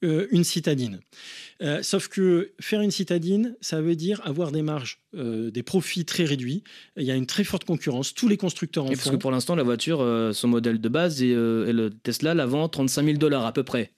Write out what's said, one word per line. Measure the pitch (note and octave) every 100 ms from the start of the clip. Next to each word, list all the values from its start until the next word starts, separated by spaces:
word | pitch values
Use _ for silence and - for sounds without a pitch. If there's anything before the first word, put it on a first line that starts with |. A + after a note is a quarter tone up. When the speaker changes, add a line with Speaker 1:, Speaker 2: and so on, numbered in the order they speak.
Speaker 1:
euh, | F3 D#3 G3+
une | F#3+
citadine. | E3+ F3 D#3+ C#3+ A#2+ F#2 - - - - - -
Euh, | D#3 D3
sauf | - G3 -
que | - F#3 E3+ G3 -
faire | - G#3+
une | G#3
citadine, | - F#3 F3 E3 G3+ A#3+ A3+
ça | - D#3+
veut | D#3+
dire | E3 E3+ G#3
avoir | G3 C#3+ E3
des | D3+
marges, | D#3 D3+ A#2+ - _
euh, | F#3 A#2+ A2 A2+
des | A2+
profits | A#2+ F#3+ - F3+
très | D#3+ -
réduits. | D#3+ C#3 B2 E3+ - - - -
Il |
y | C3
a |
une | C3 B2+
très | -
forte | G3+ F#3+
concurrence. | - E3 - B2 C3+
Tous | - A#3+
les | G3+
constructeurs | F3+ - D#3 - C3+
en |
Speaker 2:
Et | C3
parce |
Speaker 1:
font. | C3+
Speaker 2:
que | C#3
pour | C3
l'instant, | C3 A#2+
la | E3+
voiture, | B2 A#2 D#3 E3
euh, | A#2+ A#2 A2+
son | G#2 A#2+
modèle | A#2+ A#2 A2+
de | A2
base, | C#3+ F3 C#3+
et, | B2+
euh, | A#2+ A#2 A2+ G#2+
et |
le | A#2 A2
Tesla | G#2 - A2+ D#3
la | E3 B2+
vend | C#3 D#3+
trente-cinq | D3 C3+ D3
mille | D3+ D3+
dollars | D3+ C#3 A2+
à |
peu | A#2+
près. | B2 B2 G#2